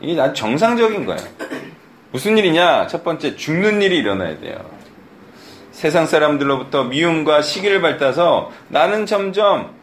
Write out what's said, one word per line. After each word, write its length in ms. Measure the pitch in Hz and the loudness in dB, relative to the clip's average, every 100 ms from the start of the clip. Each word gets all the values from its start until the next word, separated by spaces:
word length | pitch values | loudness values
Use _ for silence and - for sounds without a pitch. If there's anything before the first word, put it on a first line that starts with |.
이게 180 | 147 165 | -4 0
아주 140 | 131 | 0
정상적인 720 | - 110 143 226 240 220 202 104 | -2 -2 0 2 2 0 0 -4
거예요. 140 | 78 - - - - - - - - - | -6 -10 -14 -14 -14 -14 -20 -20 -20 -12
무슨 240 | 127 196 220 | -4 0 2
일이냐? 480 | 190 160 175 127 87 | 4 4 4 4 0
첫 160 | 165 | -4
번째, 320 | 175 160 131 - | -4 -4 -4 -6
죽는 460 | - 165 214 208 | -4 0 0 2
일이 140 | 196 175 | 2 2
일어나야 400 | 104 98 85 76 | 0 -2 -4 -8
돼요. 200 | 82 - - - - - - - - - - - - | -12 -14 -14 -20 -20 -20 -20 -20 -20 -20 -20 -20 -20
세상 340 | - 160 170 151 | -6 0 0 2
사람들로부터 800 | 160 151 143 139 135 131 143 | 2 2 2 0 -2 -2 -2
미움과 580 | 123 139 170 160 151 151 | -2 0 0 0 2 2
시기를 380 | 147 196 202 196 | 2 -2 0 2
받아서 720 | 165 - 135 139 170 123 - - - | 2 0 0 2 2 2 -2 -12 -4
나는 380 | 143 175 214 208 | 0 2 0 -2
점점 680 | 208 196 190 202 156 - - | -2 -2 0 2 2 -4 -16